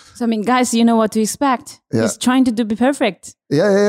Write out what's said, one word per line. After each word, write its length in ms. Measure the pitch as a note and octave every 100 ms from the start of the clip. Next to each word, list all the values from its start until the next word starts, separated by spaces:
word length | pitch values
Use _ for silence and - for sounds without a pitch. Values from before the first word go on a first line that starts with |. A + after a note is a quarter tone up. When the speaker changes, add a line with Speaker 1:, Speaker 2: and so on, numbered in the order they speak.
| -
Speaker 1:
So, 100 | -
I 40 | A#3
mean, 140 | A3
guys, 300 | G3 B3+ A#3+
you 120 | A3+
know 100 | A#3 A3+
what 140 | A3
to 80 | A3
expect. 600 | G#3+ - - - - - _
Speaker 2:
Yeah. 100 | A2+
Speaker 1:
He's 140 | G#3 -
trying 280 | B3 C4
to 80 | C4
do, 120 | G#3+
be 120 | A3 G#3+
perfect. 580 | B3+ C#4+ A#3 E3+ - - -
Speaker 2:
Yeah, 200 | D3 G3+
yeah, 80 | G3